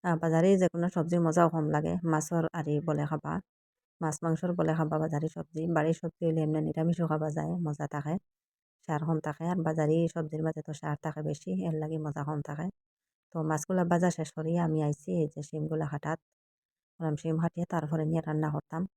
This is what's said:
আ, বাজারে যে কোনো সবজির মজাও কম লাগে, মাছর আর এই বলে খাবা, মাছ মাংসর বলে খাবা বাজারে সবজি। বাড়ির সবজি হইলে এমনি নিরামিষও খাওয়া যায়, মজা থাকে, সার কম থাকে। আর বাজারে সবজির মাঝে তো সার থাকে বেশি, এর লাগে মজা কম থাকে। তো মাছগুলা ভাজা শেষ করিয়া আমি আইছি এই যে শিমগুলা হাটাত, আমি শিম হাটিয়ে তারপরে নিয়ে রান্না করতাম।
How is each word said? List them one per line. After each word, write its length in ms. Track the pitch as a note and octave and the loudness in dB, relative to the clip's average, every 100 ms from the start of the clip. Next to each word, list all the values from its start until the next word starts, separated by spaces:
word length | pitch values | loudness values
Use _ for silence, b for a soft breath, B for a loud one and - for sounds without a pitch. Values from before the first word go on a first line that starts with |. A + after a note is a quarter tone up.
আ, 60 | F#3 E3 | 0 0
বাজারে 280 | E3 D#3+ F3+ G3 | 4 4 6 6
যে 60 | F3+ | 4
কোনো 140 | E3+ F3 F3 | 2 0 0
সবজির 260 | D#3+ F3 E3 | 2 4 4
মজাও 220 | D#3+ E3+ | 6 4
কম 120 | E3 D3+ D3+ | 4 2 2
লাগে, 180 | D#3+ F3 E3+ | 2 0 2
মাছর 320 | D#3 D#3 E3+ D#3+ E3+ | 0 2 0 0 -2
আর 80 | D3 | -2
এই 60 | D3 E3 | -2 0
বলে 160 | D3 D3 | 0 0
খাবা, 240 | D#3 D3 E3 - _ _ _ _ _ | -4 -4 -6 -8 _ _ _ _ _
মাছ 140 | D#3 D3 | -4 -2
মাংসর 260 | E3 D#3+ F3+ F3 | -2 0 0 0
বলে 140 | D#3+ D#3+ | 2 2
খাবা 160 | D#3 D#3 | 0 0
বাজারে 240 | D#3+ D3 D#3 E3 | 0 -2 -2 -6
সবজি। 260 | E3 D#3 E3 E3 | -10 -6 0 2
বাড়ির 220 | D#3 E3 | 2 0
সবজি 200 | E3 _ E3 | -4 _ 0
হইলে 140 | D#3+ D3+ | 2 2
এমনি 140 | D#3 D#3 | 0 -2
নিরামিষও 380 | D#3 E3 F3 E3 | 0 0 2 0
খাওয়া 180 | D#3 D#3 D#3 | 0 -2 -2
যায়, 140 | D#3 F3 E3 | -2 -2 -4
মজা 200 | D3 D3+ | -4 -4
থাকে, 200 | D3 D3 F3+ _ _ _ _ _ _ - | -6 -4 -4 _ _ _ _ _ _ -4
সার 140 | D3+ D#3+ | -2 0
কম 100 | D#3+ D3+ | 0 -2
থাকে। 160 | D3 E3 | -4 -2
আর 60 | F3+ E3 | 0 0
বাজারে 280 | D#3+ D3+ E3 E3 E3+ | 2 4 4 2 -2
সবজির 260 | D#3 D#3 D#3+ | -6 -2 -4
মাঝে 140 | D#3+ D#3 | -4 -8
তো 40 | D3 | -8
সার 180 | D#3 D3 D#3+ | -4 -4 -4
থাকে 160 | D3+ D3+ | -4 -4
বেশি, 220 | D3 - F#3 F#3 | -6 -4 -4 -2
এর 80 | D#3 | -2
লাগে 160 | D#3 D#3+ D3+ | -2 -4 -4
মজা 160 | D3 D3 | -4 -4
কম 120 | D3+ C#3+ | -4 -6
থাকে। 180 | D3 F3+ - _ _ _ _ _ | -6 -6 -8 _ _ _ _ _
তো 60 | E3 D#3 | -4 0
মাছগুলা 340 | D#3 - F#3 F3 | -2 0 0 4
ভাজা 180 | F3 F3+ E3+ | 4 4 0
শেষ 120 | D3+ - | -6 -4
করিয়া 240 | D#3+ E3+ E3 | -2 0 2
আমি 120 | D#3 D3 | 2 0
আইছি 220 | D3 - F3+ | -2 -2 0
এই 60 | D3+ | 0
যে 80 | D3+ D3 | -4 -8
শিমগুলা 360 | D#3+ D#3 D#3+ D3+ | -6 -4 -4 -4
হাটাত, 260 | D3 D3+ D#3+ _ _ _ _ _ _ _ _ | -4 -4 -6 _ _ _ _ _ _ _ _
আমি 180 | E3 D3+ | -2 -2
শিম 160 | E3 D#3+ | -2 0
হাটিয়ে 220 | E3 - F3 | 0 -2 -2
তারপরে 300 | E3+ D3+ D#3+ D#3 | -2 0 0 0
নিয়ে 120 | E3 D#3+ | 0 0
রান্না 220 | D#3 D#3 D3 | -2 0 -2
করতাম। 280 | - D#3+ F#3+ | -6 -6 -6